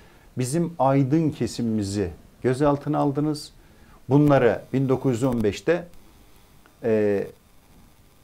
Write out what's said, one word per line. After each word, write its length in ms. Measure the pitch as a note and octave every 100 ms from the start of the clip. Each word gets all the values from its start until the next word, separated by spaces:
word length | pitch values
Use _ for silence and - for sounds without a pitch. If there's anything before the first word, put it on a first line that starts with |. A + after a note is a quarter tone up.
| - - - -
Bizim 360 | B2 D#3+ E3+ -
aydın 500 | C3 C#3 C3+ D#3 D#3+
kesimimizi 800 | - A#2 - A#2 A2 G2 G2+ F2+ D#2 - -
gözaltına 540 | A#2+ B2+ D3 C#3+ C#3+ D3
aldınız. 560 | D3 C#3 D3+ D3 - - - - - - -
Bunları 520 | C#3+ D3 C#3 A#2+ F#2+ -
bin 160 | C3 C3+
dokuz 240 | B2+ C#3
yüz 100 | A#2
on 200 | C3 A#2+
beşte, 440 | G#2+ F#2 - E3+ E3+ - - - - - - - - _
e, 440 | A#2 A2 G#2 G2+ - - _ - - - - - - _